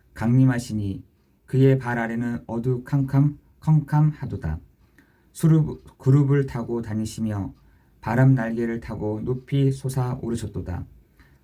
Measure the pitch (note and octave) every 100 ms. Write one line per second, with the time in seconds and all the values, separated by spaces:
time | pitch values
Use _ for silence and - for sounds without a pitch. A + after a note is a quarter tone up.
0 | _ - A2+ B2+ C3 A#2+ - G#2+ G2+ F#2
1 | - _ _ _ - C3 C3+ C3 B2 A#2+
2 | A2+ A#2 A#2+ A#2+ - A#2 B2+ B2 - C#3+
3 | C3+ C#3 D3 D3 _ _ - D#3 D3 D3+
4 | D3+ D3+ B2 G2 D#2+ D#2+ - _ _ _
5 | _ _ _ - D#3+ D#3 D3 - - _
6 | C3 C#3+ C#3 C#3+ C3+ A#2+ A#2 A#2 A2 A2
7 | G#2+ - A2 G2+ F2+ - _ _ _ _
8 | A2+ A#2+ C3 B2+ A2+ A#2 A#2 A#2 A#2 G#2+
9 | G#2+ G#2+ A#2 B2+ - C#3 C3+ C3 C3+ C3
10 | B2 B2 - A2+ G#2+ F2+ F2+ F2+ F#2 -
11 | _ _ _ _